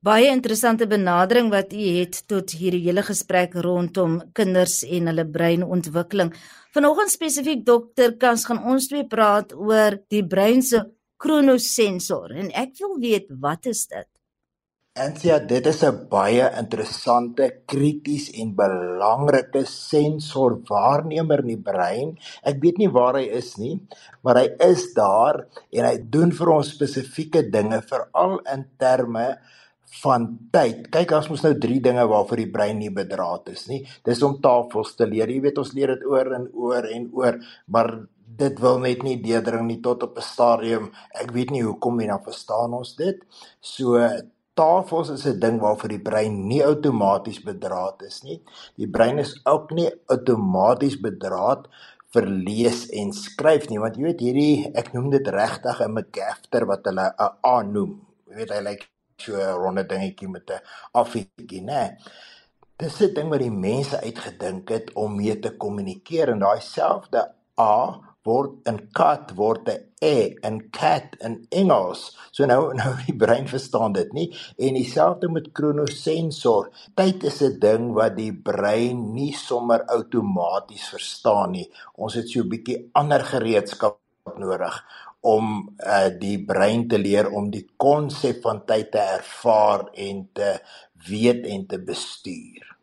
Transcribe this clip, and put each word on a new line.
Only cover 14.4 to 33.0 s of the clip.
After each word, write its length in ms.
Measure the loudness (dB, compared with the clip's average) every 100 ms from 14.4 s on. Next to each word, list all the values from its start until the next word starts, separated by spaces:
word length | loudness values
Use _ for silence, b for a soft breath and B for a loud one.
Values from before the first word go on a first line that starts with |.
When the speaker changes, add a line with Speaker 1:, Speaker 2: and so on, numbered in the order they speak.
| _ _ _ _ _ -6
Speaker 2:
Anthea, 440 | -6 -2 2 2
dit 260 | 4 2 2
is 160 | 4
'n 240 | 2 2 0
baie 400 | 2 4 4 2 0
interessante, 1040 | -6 -6 -6 -6 2 2 2 0 0 0 -6
krities 680 | 0 0 0 -4 -6 -6
en 240 | -8 -6 0
belangrike 1080 | 0 0 -4 0 2 2 4 2 2 -2 -4
sensor 960 | -8 0 2 2 -2 -6 2 2 2
waarnemer 760 | -2 2 4 2 0 -4 0 0
in 80 | 0
die 100 | -6
brein. 600 | -4 -2 -2 -2 -6 -10 B B
Ek 180 | -4 2
weet 160 | 2 4
nie 120 | 2
waar 260 | 4 4 2
hy 100 | -2
is 320 | -4 -8 -8
nie, 240 | -8 -8 -12 B B B
maar 120 | 4 4
hy 140 | 4 4
is 340 | 4 4 2
daar 540 | 2 4 6 4 2 -6 B B
en 120 | 0 0
hy 120 | 0 0
doen 220 | 4 4
vir 180 | 4 2
ons 200 | 4 2
spesifieke 800 | -4 -4 -4 -8 -10 0 0 2
dinge, 300 | 0 0 -2
veral 580 | -2 -6 -2 0 0 0 -6
in 120 | -8 -10 _
terme 600 | 2 2 0 -2 -4 -6 b b b b _ -4
van 360 | 2 2 0 -8 0
tyd. 380 | 2 2 0 -2
Kyk, 220 | 0 2
as 180 | 2 0
ons 140 | 0
nou 140 | 2 2
drie 240 | 2 2
dinge 260 | 2 4 4
waarvoor 300 | 4 2 -2
die 140 | -4
brein 260 | -2 -2 -2
nie 140 | -4
bedraad 580 | -6